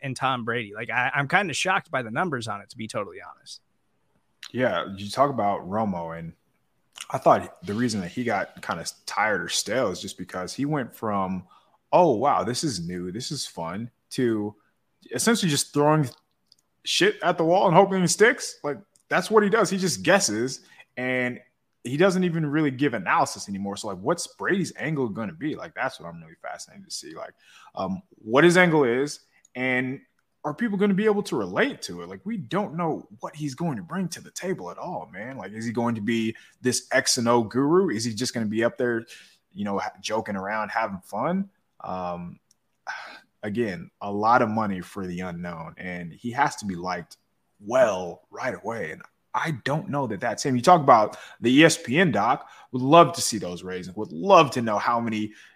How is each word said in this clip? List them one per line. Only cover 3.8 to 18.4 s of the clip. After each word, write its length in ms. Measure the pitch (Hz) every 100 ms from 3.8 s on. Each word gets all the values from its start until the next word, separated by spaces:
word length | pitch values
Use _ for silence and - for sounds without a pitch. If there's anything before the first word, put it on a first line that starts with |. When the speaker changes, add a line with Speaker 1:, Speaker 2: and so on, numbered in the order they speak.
| _ _ _ _ _ _ -
Speaker 2:
Yeah, 340 | 113 123 87 85 98
you 140 | 101
talk 200 | 123 143
about 380 | 127 101 98 87
Romo, 480 | 104 110 87 85 82
and 160 | 82 - _ _ _ _ _ - -
I 80 | 135
thought 460 | 170 113 92 -
the 100 | 87
reason 260 | 104 123 107
that 100 | 87
he 140 | 123
got 380 | 117 101 87 -
kinda 240 | - 90 80 - -
tired 360 | - 107 98
or 60 | 87
stale 420 | - - 117 113
is 100 | 90
just 180 | 95 -
because 360 | 90 92 90
he 100 | -
went 300 | 143 151 117
from, 520 | - 110 101 92 92 - _ _ _ _
"Oh, 200 | 156 175
wow, 300 | 110 135 101
this 200 | 95 123
is 220 | 160 98 85
new, 240 | 90 90
this 200 | 98 -
is 160 | 139 -
fun," 440 | - 82 95 117 _ _
to 440 | - 120 110 104 - _ _ _ _ -
essentially 380 | 123 - 233 180
just 220 | 143 -
throwing 340 | 147 147 156 135 - _ _ _ _ _ _
shit 320 | - - 185 208
at 160 | 160 170
the 60 |
wall 220 | 160 185 208
and 100 | 165
hoping 260 | 196 190
it 60 | 175
sticks. 500 | - 220 -